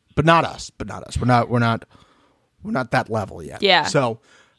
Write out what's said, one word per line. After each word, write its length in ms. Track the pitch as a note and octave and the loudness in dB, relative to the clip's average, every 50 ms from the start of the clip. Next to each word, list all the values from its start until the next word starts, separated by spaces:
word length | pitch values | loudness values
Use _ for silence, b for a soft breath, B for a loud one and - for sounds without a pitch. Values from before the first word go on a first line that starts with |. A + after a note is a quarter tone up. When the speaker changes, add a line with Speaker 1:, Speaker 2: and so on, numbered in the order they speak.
| _ _ - | _ _ -2
Speaker 1:
but 80 | - D3 | 0 4
not 220 | D#3+ E3+ E3 D3 | 6 6 4 4
us. 240 | - - - - - | 0 -4 -10 -14 -16
But 180 | - - - G#2 | -14 -14 -12 -12
not 160 | G2+ F#2+ - | -12 -14 -12
us. 140 | - - - | -8 -6 -2
We're 80 | A2+ | 0
not, 240 | B2 B2 A#2+ A#2 - | 2 4 2 2 2
we're 80 | A#2+ A#2+ | 0 0
not, 240 | A#2 A#2 A2+ A2+ - - b b b b b b b b b b b b b _ - | 2 2 0 -2 -4 -12 b b b b b b b b b b b b b _ -10
we're 80 | G#3 | -6
not 200 | A3+ C3 B2+ - | -4 -4 -4 -2
that 180 | - C3 A2 - | -2 -2 -2 -2
level 320 | A2 A2 G2 - - F2 D#2 | -4 -4 -4 -6 -10 -14 -14
yet. 180 | - - - - | -14 -8 -2 2
Speaker 2:
Yeah. 200 | G3 F3+ E3+ D3 | 2 4 4 2
Speaker 1:
So, 340 | - - D3 C3 A#2+ A2 - b b b b b b b | 2 0 0 0 0 -4 -6 b b b b b b b